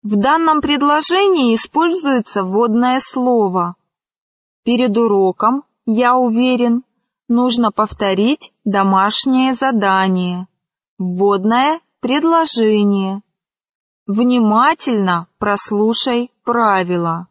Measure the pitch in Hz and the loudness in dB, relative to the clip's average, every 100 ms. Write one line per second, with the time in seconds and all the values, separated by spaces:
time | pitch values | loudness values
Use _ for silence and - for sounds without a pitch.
0 | 214 208 247 320 330 302 277 294 285 294 | -2 0 2 2 2 0 0 0 0 0
1 | - 359 403 359 247 226 - 294 339 359 | 0 2 2 2 2 0 -2 0 0 0
2 | 294 262 214 208 185 196 233 220 254 254 | -2 -2 -2 -6 -2 0 0 2 0 0
3 | - 269 247 240 202 185 175 175 _ _ | -4 -2 0 2 0 -2 -4 -8 _ _
4 | _ _ _ _ _ _ - 240 254 208 | _ _ _ _ _ _ -2 0 2 2
5 | 233 202 190 180 220 269 - _ - 220 | 2 2 0 0 -2 -2 -6 _ -4 0
6 | 247 254 247 226 254 254 240 233 - _ | 2 2 2 2 2 2 2 0 -4 _
7 | _ _ _ 240 247 240 226 - 214 - | _ _ _ 0 0 0 -2 0 -4 -2
8 | 202 190 220 302 - _ - 196 196 190 | -2 2 0 0 -6 _ -4 0 2 2
9 | 196 214 269 254 262 247 269 233 202 190 | 2 0 0 0 0 0 -2 0 0 0
10 | 190 185 180 180 185 _ _ _ _ _ | 0 0 -2 -6 -10 _ _ _ _ _
11 | 185 180 202 196 202 233 277 320 _ _ | -8 0 0 2 0 0 0 -2 _ _
12 | 240 277 320 330 320 233 220 214 202 202 | -4 0 2 0 0 0 2 2 2 0
13 | 190 196 _ _ _ _ _ _ _ _ | -2 -8 _ _ _ _ _ _ _ _
14 | - 202 247 247 214 214 277 320 - 220 | -6 -2 0 2 2 2 2 0 -2 -2
15 | 190 175 170 _ 208 202 - 208 214 226 | 0 -2 -6 _ -4 -2 -2 0 0 0
16 | 269 240 247 _ - 233 226 190 180 180 | 0 -2 -4 _ -4 0 2 0 0 -2
17 | 170 170 180 | -2 -6 -10